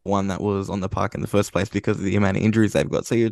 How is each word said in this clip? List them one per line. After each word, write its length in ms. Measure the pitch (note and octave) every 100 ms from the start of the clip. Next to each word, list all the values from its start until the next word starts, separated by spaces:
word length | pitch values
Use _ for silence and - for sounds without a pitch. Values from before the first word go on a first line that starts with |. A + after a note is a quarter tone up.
one 240 | - G2 G2
that 120 | F2+
was 280 | G#2 G2 G2
on 120 | G2
the 80 | F#2
park 260 | F#2+ G2+
in 60 | -
the 80 | D2+
first 240 | G#2 G#2
place 160 | - F#2+
because 300 | G2+ - G#2+
of 40 |
the 140 | F#2+ G2
amount 220 | G2+ G2
of 40 |
injuries 300 | A2 A2 G#2
they've 180 | - C2+
got. 160 | C#2 -
So 80 |
you're 160 | A#2 A2+